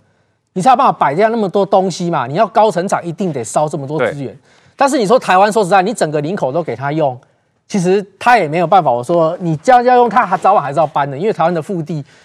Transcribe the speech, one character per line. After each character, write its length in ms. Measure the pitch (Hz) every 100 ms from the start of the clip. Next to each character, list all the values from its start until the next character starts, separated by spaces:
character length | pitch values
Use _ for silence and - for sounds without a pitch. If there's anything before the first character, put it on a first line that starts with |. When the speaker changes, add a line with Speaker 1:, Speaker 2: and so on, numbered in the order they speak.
| _ _ _ _ _
Speaker 1:
你 80 | 185
才 80 | 240
有 80 | 247
办 100 | 240
法 60 |
摆 240 | 180 160 147
下 120 | 220
那 80 | 233
么 100 | 202
多 160 | 202
东 260 | 196 202 190
西 200 | 156 175
嘛。 160 | 160 123
你 80 |
要 120 | 156 220
高 220 | 220 220
成 160 | 175 190
长， 160 | 156
一 80 | 170
定 220 | 160 190
得 100 | 135
烧 240 | 113 170 151
这 120 | 151
么 80 | 131
多 120 | 151
资 240 | 113 143
源。 120 | 127
Speaker 2:
对。 40 | - _ _ _ -
Speaker 1:
但 100 | 269
是 120 | 277
你 80 | 196
说 120 | 233
台 200 | - 185
湾， 120 | 208
说 140 | 220
实 60 | 180
在， 100 | 196
你 140 | 185
整 160 | 247 165
个 100 | 151
林 160 | 147 196
口 160 | 135
都 100 | 139
给 140 | 156 120
他 160 | 139
用， 260 | 156 147 127 _ _ _ _ -
其 120 | 208
实 280 | 175 196 190 -
他 180 | 240 247
也 100 | 156
没 120 | 160
有 80 | 165
办 180 | 190
法。 60 | 147
我 120 | 120
说 320 | 123 170 160 175
你 180 | 175 156
要， 160 | - 247
要 160 | 247 247
用 100 | 240
他， 200 | 208 202
他 100 | 180
早 160 | 196
晚 100 | 202
还 80 | 143
是 80 | 143
要 80 | 151
搬 240 | 151 143
的， 60 | 135
因 100 | 214
为 60 |
台 100 | 175
湾 120 | 160
的 80 | 175
腹 180 | 147 185
地 240 | 156 160 135 _